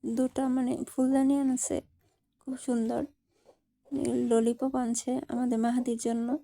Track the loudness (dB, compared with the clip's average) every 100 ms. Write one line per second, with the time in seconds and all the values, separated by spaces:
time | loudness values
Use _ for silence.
0 | -4 0 0 0 0 0 0 -2 -4 0
1 | 2 4 4 4 2 0 -2 -4 -6 _
2 | _ _ _ _ -12 -10 -2 0 0 -2
3 | -6 _ _ _ _ _ _ _ _ -4
4 | 0 0 2 2 2 0 -2 -2 -2 -2
5 | -2 -4 -4 -2 0 0 2 0 0 -2
6 | -2 -2 -2 -4